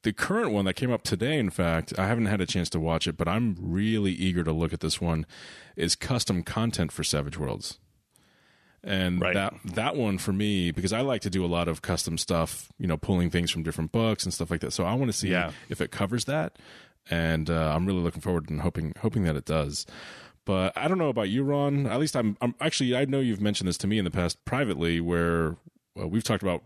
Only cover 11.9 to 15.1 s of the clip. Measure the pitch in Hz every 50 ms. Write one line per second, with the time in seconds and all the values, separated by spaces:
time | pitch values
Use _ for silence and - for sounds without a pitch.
11.9 | 90 78 - - 82 82 - - - 73 - - - - - - - - - 90
12.9 | 80 78 - - 98 90 87 85 - 87 85 82 - 82 80 80 76 - 82 78
13.9 | - 117 113 110 107 - - 95 87 - 90 85 85 82 - - - - 90 87
14.9 | 110 127 139 120